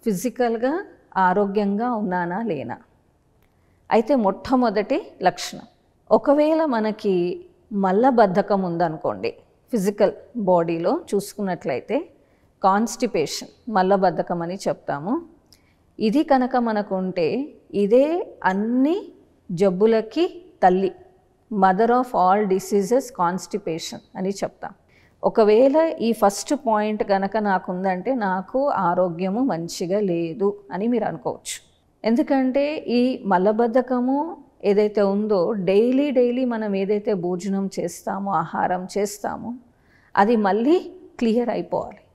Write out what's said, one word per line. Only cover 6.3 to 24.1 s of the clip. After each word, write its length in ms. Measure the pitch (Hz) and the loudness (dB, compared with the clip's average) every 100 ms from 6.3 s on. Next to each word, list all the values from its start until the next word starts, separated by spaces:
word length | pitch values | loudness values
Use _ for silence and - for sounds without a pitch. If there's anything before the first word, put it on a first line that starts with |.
| 285 302 320 | 4 4 2
మనకి 800 | 320 233 214 214 208 185 175 180 - _ _ | 0 0 -2 -2 0 0 0 -6 -14 _ _
మలబద్ధకం 880 | 208 190 190 262 240 208 180 196 202 | -2 2 4 4 6 4 4 0 0
ఉందనుకోండి, 720 | 185 170 170 156 143 104 113 - _ _ _ | -2 -2 -2 -2 -6 -4 -6 -8 _ _ _
ఫిజికల్ 420 | 240 190 208 311 - - 240 | -2 -2 2 0 0 -12 -6
బాడీలో 640 | 190 180 170 165 175 302 349 | 2 2 2 -2 -2 -2 -2
చూసుకున్నట్లయితే 960 | 202 196 - 196 175 175 127 - 233 370 _ _ _ _ _ | -4 -4 -8 -6 -4 -4 -6 -4 -6 -6 _ _ _ _ _
కాన్‌స్టిపేషన్, 1080 | 196 196 226 - 240 185 151 - - _ - | 0 2 -2 -2 -4 -2 -4 -6 -12 _ -4
మలబద్ధకం 720 | 214 185 196 185 160 175 175 | 0 2 2 2 0 -6 -4
అని 160 | 170 190 196 | -6 -6 -6
చెప్తాము. 540 | 147 - 143 165 294 339 _ _ _ _ _ _ - | -6 -6 -6 -4 -6 -6 _ _ _ _ _ _ -4
ఇది 240 | 220 240 | 0 0
కనుక 320 | 311 269 247 254 | 2 2 2 0
మనకు 380 | 233 214 208 190 | 0 -2 -2 -4
ఉంటే 580 | 185 180 160 240 294 - _ | -4 -2 -2 -2 -6 -12 _
ఇదే 600 | 196 202 240 285 339 - - | -2 4 4 4 0 -6 -4
అన్ని 680 | 180 190 214 247 269 381 415 - _ _ _ | -2 0 0 2 2 0 -6 -20 _ _ _
జబ్బులకి 920 | 170 196 180 220 226 220 302 349 - - _ | 0 0 4 2 2 0 -2 -2 -4 -20 _
తల్లి, 300 | 190 185 190 - - _ _ _ _ | 2 4 0 -4 -20 _ _ _ _
mother 340 | 214 190 185 233 | 0 2 4 4
of 180 | 247 254 | 2 0
all 400 | - 180 202 214 | 0 2 2 2
diseases, 560 | 185 190 202 185 240 | 0 0 -2 2 0
constipation 960 | 269 - 170 185 - 208 175 165 - - _ | -2 -2 -2 -2 -8 -8 -6 -8 -8 -14 _